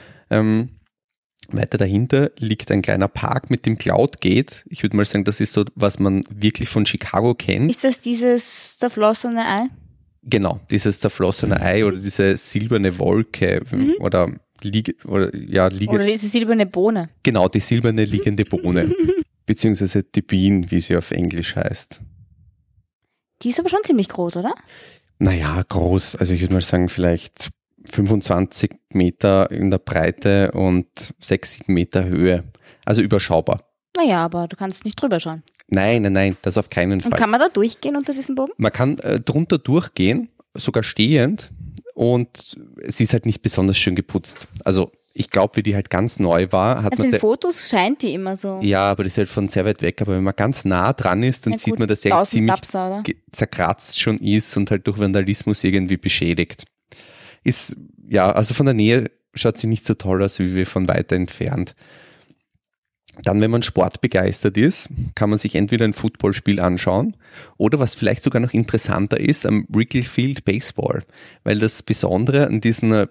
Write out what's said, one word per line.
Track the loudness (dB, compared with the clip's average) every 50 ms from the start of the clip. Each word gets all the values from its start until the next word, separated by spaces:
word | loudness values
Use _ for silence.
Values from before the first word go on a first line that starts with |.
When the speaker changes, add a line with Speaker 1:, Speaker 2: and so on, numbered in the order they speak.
| -20 -20 -20 -18 _ -2
Speaker 1:
Ähm, | 0 2 2 2 2 0 -2 -4 -10 _ _ _ _ _ _ _ _ _ _ _ _ -20 -14 -8
weiter | -4 -4 -2 -2 0 0
dahinter | 0 2 2 0 0 2 2 2 2 0 _ -6
liegt | -2 -2 -2 -4 -2 0
ein | 0 0
kleiner | 2 0 0 0 0 -2
Park | -2 -4 -4 -2 -2 -4 -2 -2
mit | -4 0 0
dem | -2 -2
Cloud | 0 0 0 2 2 2 2 0 -2
Gate. | 0 2 2 2 0 -2 -8 -18 -16 -16
Ich | -10 -6
würd | -4 -2 0
mal | 0 0
sagen, | 2 0 0 0
das | 0 0 -2
ist | -2 0
so, | 0 0 0 0 -2
was | 0 0 0 2 2
man | 0 2 2 0 -2 -6
wirklich | -6 0 0 0 0 0 -6 -2
von | 0 0 0
Chicago | 0 -2 -4 -6 -2 0 2 2 2 0
kennt. | 0 -2 -2 0 2 2 0
Speaker 2:
Ist | 0 0 0
das | 0 0 -2
dieses | -4 -4 -4 0 2 2 2 2 0 -4 -6 -6 -8 -10 -6 -4
zerflossene | -4 -4 0 2 2 2 2 0 -4 -4 -4 -2 -2
Ei? | -2 -2 -2 -2 -4 -8 -12 -20 -20 _ _ _ _ _ _
Speaker 1:
Genau, | -6 -2 0 0 2 0 -2 -4 -4 -2
dieses | -2 0 0 0 -2 0
zerflossene | -2 -2 0 0 0 0 0 0 0 0 0 0
Ei | 2 0 2 2 2
oder | 0 0 -2
diese | -6 -6 0 2 4 4 2
silberne | 2 -2 -4 -4 -4 -2 0 0 2 2 0 0 0
Wolke | 0 2 2 2 0 -2 -2 -2 0 0 0 -2 -2 -4
Speaker 2:
Mhm. | -2 0 0 0 0 0
Speaker 1:
oder | -2 0 2 2 0 0 -4 -10 _ _ _ -12
liege-, | -8 -2 -2 -2 -2 -2 -8 _ -8
oder, | -2 0 0 0 0 -2
ja, | -8 -8 -2 2 2 2 2
liege- | 2 0 -2 0
Speaker 2:
Oder | 0 2 2
diese | 0 0 -2 -2 -2
silberne | 0 0 0 2 2 2 2
Bohne. | 0 0 0 0 2 0 0 -4 -6 _ _
Speaker 1:
Genau, | -2 2 4 4 4 4
die | 2 0
silberne | 0 2 0 2 2 2 2 2 2
liegende | 2 0 0 0 0 0 0 0
Bohne. | 0 0 -2 0 2 2 2 2 2 2 0 0 0 0 -2
Speaker 2:
<laughs> | -4 _ _ _ -4
Speaker 1:
Beziehungsweise | -4 -2 2 2 0 2 2 -2 0 0 -2 -2
die | _ -2 -2
Bean, | -2 0 0 2 4 4 4 2 0 0
wie | -2 -2
sie | 0 0 0
auf | 0 0 -2
Englisch | -4 -2 -2 -2 -2 -4 -6 -6 -4
heißt. | -4 -4 -4 -6 -8 -12 -14 -16 -20 -20 -20 -20 _ -20 _ _ _ _ _ _ _ _ _ _ _ _ _ _ _ _ _ _ _ _ _ _ _
Speaker 2:
Die | -4 -2
ist | -2 0
aber | 0 0
schon | 0 0
ziemlich | 2 2 2 2 2 0
groß, | -2 -4 -4 -4 -2
oder? | -4 -4 -4 -4 -6 -10 _ -20 -20 -20 -20 -20 _ _ _ _ 0
Speaker 1:
Naja, | 2 2 2 2 0 -2 -2 -2 -2 -2
groß. | 0 0 2 2 2 2 0 -2 -2
Also | -2 0 0 2
ich | 0
würd | 0 2
mal | 0 0
sagen, | 0 2 2 2 2 0
vielleicht | 0 0 2 2 2 0 -4 -12 _ -8 -8 -8 -10 _ _ _ _ _ -16
fünfundzwanzig | -6 -2 0 2 2 2 0 2 0 0 0 0 -2 -2 -4 -4 -4 -6 _ _ _
Meter | 0 2 2 2 2 2 2 4 4 4 2 2
in | 0 -2 0 2
der | 0 0
Breite | -2 -2 -2 0 0 0 0 0 2 2 4 4 4 2
und | 0 0 2 2 2 0 0 _ -12 -14 -14 -14 -16 -12
sechs, | -2 -2 -2 -2 -2 -6 -10
sieben | -8 -2 0 0
Meter | 0 0 0 0 -2 0
Höhe. | 0 0 2 2 2 2 0 -2 -8 -18 _ _ -20 -20 _ -4
Also | 0 2 2
überschaubar. | 2 2 2 0 2 2 0 2 2 0 -2 -2 _ _ _ _ _ _ -2
Speaker 2:
Naja, | 0 2 2 2 0 0
aber | -2 -4 -6 -6
du | -8 -8
kannst | -8 -8 -8 -8 -8 -10
nicht | -10 -6 -4
drüber | -2 0 0 0
schauen. | -2 -4 -10 -12 -16 -20 _ _ -6 -2
Speaker 1:
Nein, | 0 2 2 2 2 2
nein, | 2 2
nein, | 2 2 2 2 0 -2
das | -4 -2 -2 -2
auf | -2 -2
keinen | -2 0 0 2 0
Speaker 2:
Und | 0
Speaker 1:
Fall. | 0 -2 0 0
Speaker 2:
kann | 0 0
man | 2 2
da | 2 2
durchgehen | 2 0 -2 -2 -2 -6 -6 -4 -4
unter | -4 -4 -4 -6
diesem | -6 -6 -6 -4
Bogen? | -4 -4 -6 -4
Speaker 1:
Man | 0 0 0
kann, | 2 2 0 0 0 -2
äh, | -4 -4 -4 -2
drunter | -2 -2 0 0 0 0 0 -2
durchgehen, | 0 2 0 0 0 -2 -2 0 2 2 2 0 -4 -8 _ _ _ _ -12
sogar | -6 -6 -2 -2 -2
stehend. | -2 -2 0 2 2 4 4 4 4 2 0 -4 -8 -14 -18 -18 -16 -14 -16 -16 -16 -12 -6
Und | -2 0 2 2 2 0 -4 -8 -18 -18 -18 -18 -20 -20 -20 -18 -14 -10
sie | -8 -2 0 2
ist | 2
halt | 2 0 0
nicht | -2 -4 -2
besonders | -4 -4 0 0 2 2 2 2
schön | 2 0 0
geputzt. | -2 -4 -4 -4 -6 -4 -6 -10 -10 -12 -16 -14 -4 -2
Also | 0 2 2 0 -2 _ _ _ _
ich | -8 -8 -6 0
glaub, | 2 2 2 2 0
wie | -2
die | -2 0 -2
halt | -2 -2 -2
ganz | -2 0 0 -2 -2 0
neu | 2 2 4 2 2 2
war, | 0 2 2 2 0 0
hat | -2 -2
Speaker 2:
Auf | 0 0
Speaker 1:
man | 0 0
Speaker 2:
den |
Speaker 1:
de- | 0 2
Speaker 2:
Fotos | 2 2 0 0 -2 -4 -4 -2 -2 0
scheint | 0 0 0 0 -2 -2
die | -4 -6 -4
immer | -4 -6 -6 -8
so. | -8 -8 -8 -6 -2
Speaker 1:
Ja, | 0 0 2 2 2 2
aber | 2 0 -2
das | -2 0
ist | -2
halt | -2 -2
von | -2 -4 -4 -2
sehr | -2 0 0
weit | 0 -2 -2
weg. | -2 -4 -2 -2
Aber | -4 -2 -2
wenn | 0
man | -2 -2 0
ganz | 0 -2 -2 -2 -2 -2
nah | 0 2 2 2 0
dran | 0 0 0 0 0 2
ist, | 0 0 -2 -2 -4
dann | -4
Speaker 2:
Na | -4 -2
Speaker 1:
sieht | -2 -4
Speaker 2:
gut, | 0 0
Speaker 1:
man, | 0 0
dass | 0 0
sie | 2 2
halt | 2 2
Speaker 2:
tausend | 2 2
Speaker 1:
ziemlich | 0 2 2 2 0
Speaker 2:
Tapser, | 0 -4 -8 -6 -6 -6
oder? | -6 -6 -6
Speaker 1:
ge-, | -8 -8 -10 _ _ _
zerkratzt | -4 -4 -4 -4 0 -2 0 0 0 -2 -4 -6 -4 -2
schon | -2 -2 -2 -2
ist | 0 0 2 2 0 0 -2
und | -2 0 0
halt | -2 -2 -2
durch | -4 -2 0
Vandalismus | 0 2 2 0 0 0 -2 -2 -2 -2 -2 0 0
irgendwie | 2 2 2 2 0 -2 -2
beschädigt. | 0 -2 -2 0 0 0 0 0 -2 -4 -6 -18 -18 _ _ _ _ _ -20 -20 -20 -20 -20 -20 -20 -20 -16 _
Ist, | -2 0 0 2 0 -2 -4 -10 -18 -20 _ _ -8 0
ja, | 2 4 4 4
also | 4 2 0 0 0
von | 2 2
der | 2 4
Nähe | 4 4 4 4 2 0 -2 _ _ _ _ -10
schaut | -2 0 0 0 0
sie | -2
nicht | -2 -2 -2 0
so | -2 -2
toll | -2 0 -2 0 2
aus, | 0 0 0 -2
wie | -2 -2 0
wir | -2 -2
von | -2 -2 -2 0 0
weiter | 0 0 0 0 0
entfernt. | -2 -2 -4 -6 -6 -6 -4 -4 -4 -6 -6 -10 _ -20 -20 -20 -20 -20 -20 _ _ _ _ _ _ _ _ _ _ _ _ _ _ _ _ _ _ _ -20 -16 -6 -2
Dann, | 0 2 2
wenn | 2 2
man | 2 0
sportbegeistert | 0 0 2 2 0 0 0 -2 -4 0 2 2 2 2 0 0 0 0 2
ist, | 4 2 2 2 0 -6 -6 -6 -8 -8 -6 -2
kann | -2 0 0
man | 0 0
sich | -2 -2 0
entweder | 0 0 0 2 2 2
ein | 0
Footballspiel | 0 -2 -4 -4 -2 0 -2 -2 -2 0 0 0 0 2
anschauen | 2 0 0 0 0 0 0 2 0 -2 -6 _ _ -20 -20 -20 -20 -16 _ 0
oder | 0 2 2 2
was | 0 0 0
vielleicht | 0 0 0 0 0
sogar | -2 0 0 0
noch | 0 2 0
interessanter | 0 0 2 0 -2 0 0 0 0 0 0 0 0
ist, | 2 0 0 0 0
am | 0 0 0 -2 0
Wrigley | 0 0 0 0 -2 -4 -4
Field | -2 -2 -2 -2 -2 -4 -4 -2
Baseball. | -2 -2 0 -2 -4 -4 -4 -4 -4 -4 -4 -8 _ _ -20 -20 -20 -20 _ -2
Weil | -2 0 2
das | 2 0 0 -2
Besondere | -4 -4 -2 0 0 0 0 0 0 2 2 2 2
an | 2 0 0
diesem, | 0 0 0 2 2 2
äh, | 2 2 2 0